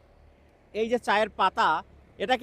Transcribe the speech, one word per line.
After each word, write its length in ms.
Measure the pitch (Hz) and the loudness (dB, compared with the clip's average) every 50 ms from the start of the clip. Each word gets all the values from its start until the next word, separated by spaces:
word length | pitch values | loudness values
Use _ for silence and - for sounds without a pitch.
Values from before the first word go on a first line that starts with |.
| _ _ _ _ - - _ _ _ _ _ _ _ _ - | _ _ _ _ -20 -20 _ _ _ _ _ _ _ _ -6
এই 140 | 202 226 226 | -6 -4 -2
যে 60 | 240 226 - | -2 -4 0
চায়ের 220 | 226 202 208 220 208 - - | 0 2 2 0 0 0 0
পাতা, 300 | 196 185 - 226 214 170 156 175 - - - - _ _ - - | 0 0 2 2 0 0 0 -2 -4 -10 -20 -20 _ _ -10 -8
এটা 160 | 196 220 254 247 | -2 -2 -2 -2